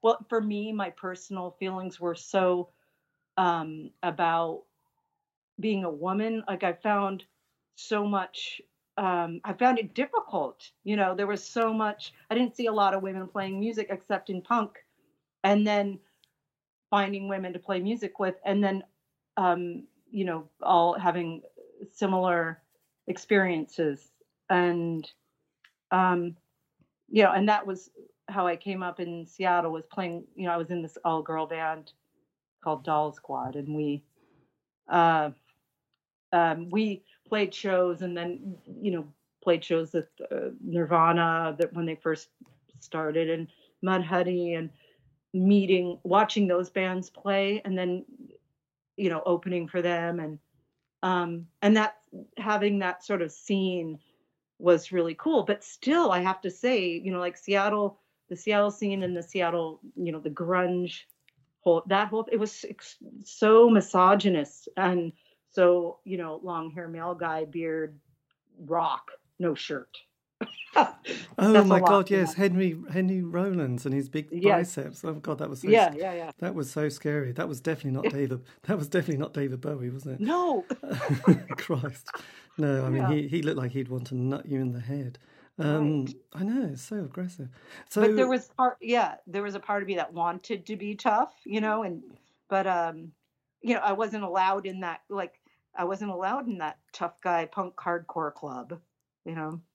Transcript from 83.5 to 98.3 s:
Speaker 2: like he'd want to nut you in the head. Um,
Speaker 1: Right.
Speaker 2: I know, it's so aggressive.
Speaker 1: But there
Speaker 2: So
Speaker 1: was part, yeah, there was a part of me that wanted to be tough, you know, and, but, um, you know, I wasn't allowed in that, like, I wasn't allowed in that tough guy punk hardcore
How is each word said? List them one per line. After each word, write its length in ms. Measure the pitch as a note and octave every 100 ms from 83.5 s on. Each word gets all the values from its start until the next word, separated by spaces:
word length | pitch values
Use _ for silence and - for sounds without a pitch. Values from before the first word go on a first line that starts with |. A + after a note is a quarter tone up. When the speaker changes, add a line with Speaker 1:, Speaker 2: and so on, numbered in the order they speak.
| D#3+
Speaker 2:
like 140 | B2+
he'd 160 | B2+ B2
want 180 | B2+ A#2+
to 60 |
nut 320 | B2+ B2+ C#3 -
you 140 | C3+
in 120 | C3
the 80 | A#2+
head. 380 | A#2 C#3+ B2+ B2+ _ _ _ -
Um, 480 | D3+ D3+ D3+ D3+ C3+
Speaker 1:
Right. 80 | - _
Speaker 2:
I 100 | D3
know, 260 | F#3+ B3+ G#3
it's 100 | C3
so 160 | - G#3+
aggressive. 440 | D3 F3+ F3+ - C3 - - - - G#3
Speaker 1:
But 180 | G#3+ A3
there 100 | B3+
Speaker 2:
So 20 |
Speaker 1:
was 200 | B3+ - -
part, 200 | B3+ B3
yeah, 360 | A#3 A#3+ F#3 - -
there 160 | F#3+
was 120 | G3+
a 60 | G3
part 220 | - G3+
of 40 | F#3+
me 100 | F3+
that 160 | D3+
wanted 540 | E3+ E3+ F3 - G#3 F3
to 100 | G#3+
be 180 | G#3 G#3
tough, 360 | B3+ G#3+ G3+ _
you 160 | - G#3+
know, 220 | G#3+ G#3+
and, 200 | G3+ E3 - - _ _ _
but, 180 | G3 F#3+
um, 460 | F3+ E3 D#3+ E3 _ _ _ _ _
you 140 | A3+
know, 60 | A#3
I 120 | G#3
wasn't 320 | G3 A3 G#3+
allowed 420 | G3 F#3 F#3 G3 F#3+
in 140 | F#3
that, 220 | F3+ E3 _
like, 320 | G3 F3 _ _ _ _ -
I 80 |
wasn't 260 | F3 G3 G#3
allowed 380 | F3+ F#3+ B3+ A#3+
in 100 | F#3+
that 200 | D#3 - _
tough 280 | - E3+ -
guy 240 | F#3 E3+ D#3+
punk 300 | - F3+ -
hardcore 580 | F#3 E3+ E3+ E3+ D3+